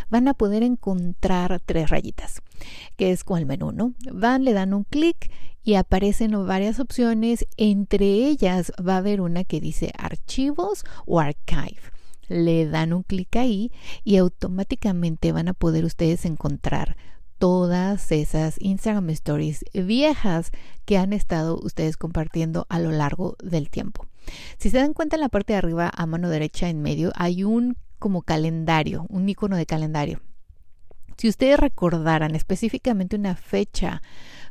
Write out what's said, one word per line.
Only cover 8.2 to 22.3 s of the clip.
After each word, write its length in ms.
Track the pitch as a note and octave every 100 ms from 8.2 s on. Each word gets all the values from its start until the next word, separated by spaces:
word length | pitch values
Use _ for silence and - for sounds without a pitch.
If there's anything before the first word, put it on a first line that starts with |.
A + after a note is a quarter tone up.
| C#4 C#4+ F#3+ F#3 E3+ -
va 140 | F3+
a 40 | F#3+
haber 220 | G3+ G3+
una 240 | F3 F3+
que 160 | F#3 D#3
dice 320 | D#3+ - - -
archivos 880 | - - - - C4+ D4 F#4 G#4 - -
o 160 | - E3+
archive. 600 | D3 - - C#3 D3+ - - - - - -
Le 400 | F3 E3+ E3 D#3
dan 280 | D#3 E3
un 80 | F3
clic 340 | - F3+ F#3 A3+
ahí 340 | B3+ G3 A#3 - - -
y 140 | - G3
automáticamente 1120 | F3+ - F#3 F#3 G3 C4+ G#3 F3+ E3+ D#3+ E3
van 160 | E3 E3+
a 40 |
poder 320 | F3+ E3 D#3+
ustedes 400 | E3 - E3 F3
encontrar 720 | F3 D#3 D3 C#3+ - - - - - - - -
todas 720 | F#3 F3+ F3 F3+ F#3+ G3+ -
esas 420 | D#3 D3+ D#3 D#3+ -
Instagram 500 | G3 F#3+ A3+ G#3 E3+
Stories 540 | D#3+ - D3 D#3 D3+ -
viejas 800 | G3+ F#3 A#3 D4+ D4 G#3 E3 E3+ - - -
que 120 | - G3
han 160 | F#3+
estado 460 | G#3 - E3+ D#3+ D#3+
ustedes 360 | - - D#3+ D#3+
compartiendo 680 | E3 E3+ D#3